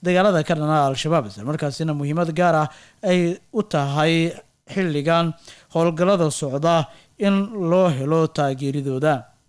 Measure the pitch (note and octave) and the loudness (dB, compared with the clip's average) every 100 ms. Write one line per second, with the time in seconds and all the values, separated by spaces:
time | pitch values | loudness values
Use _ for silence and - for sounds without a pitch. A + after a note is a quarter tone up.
0 | F3+ F3+ G3 F3+ D3+ E3 D3+ D#3 C#3 C3+ | 0 2 4 2 0 -2 0 2 2 0
1 | D#3 E3 A2 G2 A2 D3+ D3 C3+ D#3+ D3 | 0 0 -2 -8 -8 -4 -6 -4 -4 -2
2 | C#3+ D#3 E3+ D#3+ F3 E3 D3+ - - _ | -2 -2 -2 0 2 2 0 -6 -20 _
3 | G3+ F3+ E3+ F#3 _ - G#3 D#3 C#3 C#3+ | 0 2 0 -2 _ -6 -2 -2 -2 0
4 | D#3 E3 E3 - - _ _ D#3+ F#3 D3 | 2 2 0 -4 -20 _ _ -4 -2 -2
5 | C#3+ E3 E3+ D#3 - - _ E3 E3 D#3+ | 0 2 0 -4 -14 -20 _ 0 0 2
6 | F3+ G3 D#3+ C#3 D3 C3+ E3 E3+ D3+ - | 2 2 2 0 -4 -2 2 2 0 -8
7 | _ _ G3+ G3 G3+ A3 E3+ F3+ F#3 C3+ | _ _ 0 0 0 -4 0 4 4 2
8 | C3+ D#3+ D#3+ - C#3+ C3+ C#3 C#3 C#3 C3 | 0 0 0 0 -2 -2 -4 -4 -4 0
9 | D3+ C#3 B2 _ | 0 0 -4 _